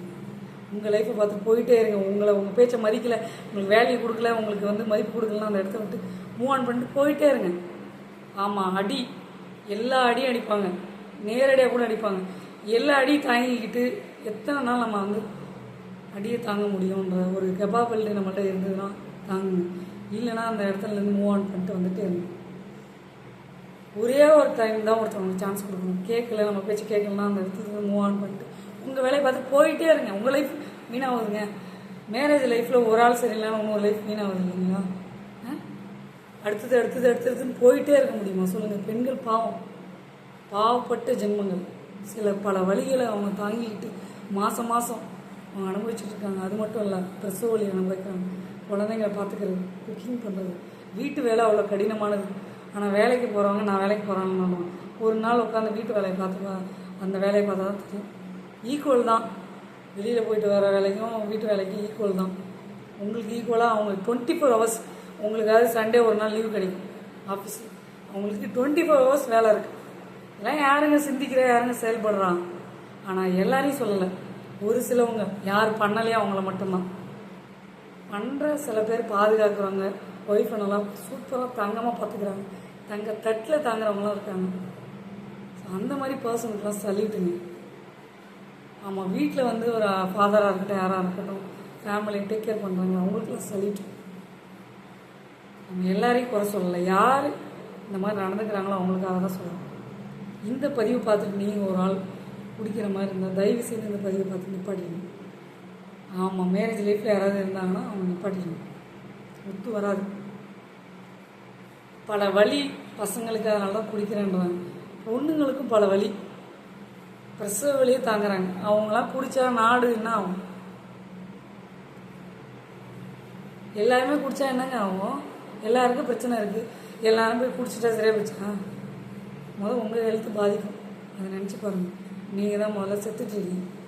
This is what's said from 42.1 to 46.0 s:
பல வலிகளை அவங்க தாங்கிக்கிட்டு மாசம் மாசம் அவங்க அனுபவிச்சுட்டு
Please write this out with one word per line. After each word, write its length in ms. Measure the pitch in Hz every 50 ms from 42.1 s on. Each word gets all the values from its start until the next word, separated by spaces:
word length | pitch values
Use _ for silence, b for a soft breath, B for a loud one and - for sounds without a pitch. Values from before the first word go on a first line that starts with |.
| - 226 208 202
பல 260 | 202 196 - 202 196 190
வலிகளை 440 | 185 185 196 247 254 262 262 254 247
அவங்க 260 | 226 208 202 202 202 190 208
தாங்கிக்கிட்டு 460 | 208 208 226 233 233 220 208 185 - - B B B B B B B -
மாசம் 360 | 202 196 208 226 226 - 233
மாசம் 320 | 233 233 240 233 240 233 - - - - - - - - - - - -
அவங்க 240 | 196 190 190 190 208
அனுபவிச்சுட்டு 280 | 226 226 - -